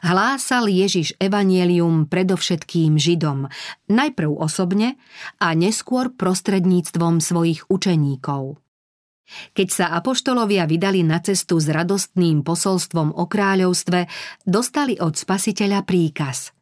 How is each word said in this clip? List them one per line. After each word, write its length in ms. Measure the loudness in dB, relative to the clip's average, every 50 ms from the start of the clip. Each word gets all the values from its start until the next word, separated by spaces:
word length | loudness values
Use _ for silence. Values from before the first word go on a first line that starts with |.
| 0
hlásal 640 | 2 2 2 2 2 0 -2 -2 0 0 2 2 2
Ježiš 480 | 2 2 2 2 0 0 -2 -2 -4 _
evanjelium 880 | -2 0 0 2 2 4 4 4 4 4 4 4 4 4 2 2 2
predovšetkým 880 | 0 0 0 0 0 0 -2 0 -2 -2 -4 -4 -4 0 2 2 4 4
Židom, 560 | 4 4 2 2 2 0 -2 -2 -4 -6 -8 -10 -14 -16 -16 -16 _ _ 0
najprv 400 | 2 2 2 0 -2 -2 -2 -2 -2 -2
osobne 560 | -4 -4 -2 -2 -2 0 0 0 0 0 -2 _ _ _ -20 -18 -18 -18 -4 _ 0
a 80 | 0
neskôr 640 | 2 2 2 2 0 -2 -4 -2 -2 -2 -2 -2 -4
prostredníctvom 1040 | -2 -2 0 0 0 0 0 0 2 2 2 2 2 0 -2 -2 0 0 2 2 0
svojich 480 | 0 0 0 0 2 0 0 -2 -2
učeníkov. 880 | _ -2 0 0 0 2 2 2 0 -2 -6 -6 -6 -6 -6 -6 -10 -12 _ _ _ _ _ _ _ _ _ _ _ _ _ _ _ -20 -20 -20 -8 _
Keď 100 | -2 -2 -2 0
sa 120 | 0 0 0 0
apoštolovia 720 | -2 -2 0 -2 -2 0 0 0 0 2 2 2 2 2 2
vydali 320 | 0 0 2 2 2 2
na 160 | 2 2 2 0
cestu 380 | 0 -2 -2 -2 0 0 0
s 80 | 0 2
radostným 760 | 0 0 0 0 0 -2 -2 -2 -4 _ 0 2 2 2 2 0
posolstvom 640 | 0 -2 -2 0 0 0 -2 -2 -2 -2 -2 -2 -2
o 160 | -2 -4 -4
kráľovstve, 800 | -2 -2 0 0 2 2 2 2 2 0 -2 -2 0 0 0 -2 -2 -8 -14 -14 -16 -18 _ _
dostali 560 | 0 0 0 0 -2 -2 -2 -2 -2 -2 -2
od 160 | -2 -4 -4
Spasiteľa 640 | -4 -4 -4 -4 -2 -2 -4 -2 0 0 0 0 0
príkaz 720 | 0 0 2 2 2 0 -2 -4 -6 -6 -6 -10 -12 -14 _ _